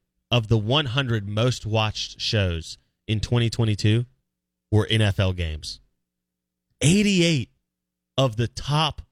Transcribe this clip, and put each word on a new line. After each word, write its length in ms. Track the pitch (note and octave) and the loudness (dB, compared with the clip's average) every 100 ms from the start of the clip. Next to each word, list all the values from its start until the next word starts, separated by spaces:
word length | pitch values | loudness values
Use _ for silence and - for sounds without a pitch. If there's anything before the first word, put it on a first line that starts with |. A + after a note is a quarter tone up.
| _ _ - | _ _ -2
of 180 | A#2+ G#2+ | -2 2
the 100 | A2+ | 0
one 260 | G#2+ D3 | 2 0
hundred 420 | C#3 C3 C3 A2+ G2+ | 0 -2 -2 -2 -2
most 380 | G#2 B2+ A#2+ | 0 0 -2
watched 560 | G#2+ A2 G#2+ - - - | -2 0 0 -4 -10 -8
shows 560 | - G#2+ F#2 E2 - - _ _ - | -2 0 0 -2 -8 -16 _ _ -4
in 140 | G#2+ | -4
twenty 280 | - A#2+ A#2 | 0 0 2
twenty-two 560 | - A2 G#2 G#2+ A2+ A#2+ _ _ _ _ _ - | 0 0 2 2 2 -2 _ _ _ _ _ 0
were 160 | G#2+ F#2+ | 2 2
N 100 | A2 | 2
F 180 | G#2 - | 2 2
L 140 | F#2+ | -2
games. 480 | F2+ D#2+ D2+ - - _ _ _ _ _ _ _ _ _ - | -2 -6 -8 -12 -16 _ _ _ _ _ _ _ _ _ 0
Eighty-eight 640 | C3+ G3 G#3 F#3 E3+ D3+ - _ _ _ _ _ _ - | 2 4 4 4 2 0 -4 _ _ _ _ _ _ -2
of 180 | C3+ A2 | -2 -2
the 120 | A2+ | -4
top 520 | - - D3 D#3 - - | -6 -4 -2 -2 -4 -16